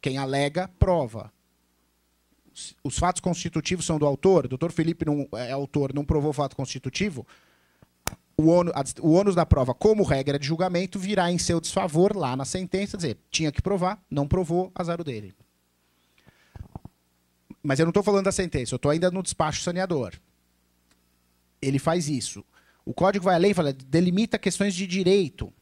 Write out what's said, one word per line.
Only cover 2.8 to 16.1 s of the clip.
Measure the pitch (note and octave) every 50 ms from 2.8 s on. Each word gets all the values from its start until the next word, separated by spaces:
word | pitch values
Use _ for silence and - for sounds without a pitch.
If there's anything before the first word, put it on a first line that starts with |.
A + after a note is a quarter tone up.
| _
Os | C#3 -
fatos | - F3 F3+ F3+ -
constitutivos | - F#3 E3+ - - E3+ - D#3+ D3 - F#3 F3+ D#3+
são | - E3 D3+
do | D3+
autor, | D3 C#3 - - F#3+ F#3+ E3+ C3
o | A#2+
doutor | B2+ B2+ D#3+ E3+
Felipe | - - D#3 E3 E3 - D#3+
não | D3+ D3 D3 C#3 - -
é | A2 B2 A#2+
autor, | C3+ C#3 C#3+ C3+ - D3 C#3 C3 C3
não | D3 D3
provou | C3+ D#3+ D3+ C#3 D3+ C#3+
fato | C3+ C#3+ C3+ -
constitutivo, | - C3+ - - C3 - C3 - - F#3+ G#3+ D#3+ B2+ - _ - _ _ _ _ _ _ _ _ _ - _ _ _ _ - - _ _ _ _
o | - D#3
ônu-, | D#3+ E3+ F3+ F3+ F3 -
a | C#3+
dist-, | C#3+ - - -
o | - E3
ônus | D#3+ F3+ G3+ G3+ F#3
da | F3 D#3+
prova | - - C#3+ B2+ B2 A#2+
como | _ - G#3 A3 G#3+ F#3+
regra | - D#3 C3+ C3 C#3+ C#3 C#3+
de | C#3+
julgamento | C3+ E3 D#3+ F#3 F#3 F3 F3 F#3+ F3+ -
virá | G#3 F#3 G3 G#3 F#3+ F3 F3
em | F3+
seu | E3+ - - F3 E3
desfavor | E3 - - G3 G3 F3 C#3+ D#3+ F3+ G3+ G#3
lá | G3 D#3 B2 B2
na | C3 C#3
sentença, | - - F#3 F#3+ F3 - F#3+ G3+ G3 -
dizer, | G3+ E3+ C#3 G#2 - _ _
tinha | - - D#3+ D3+
que | C#3+ -
provar, | - - G3+ F#3 F3+ F3+ G3+ - _ _
não | D3+ D3 C#3+
provou, | C#3+ - F#3 F#3 D3+ E3+ F3 F#3 F#3 F3+
azar | - F3+ E3+ E3+ E3
o | E3+
dele. | D3 B2 G#2+ G#2 F#2+ F#2 _ _ _ _ _ _ _ _ _ _ _ _ _ _ _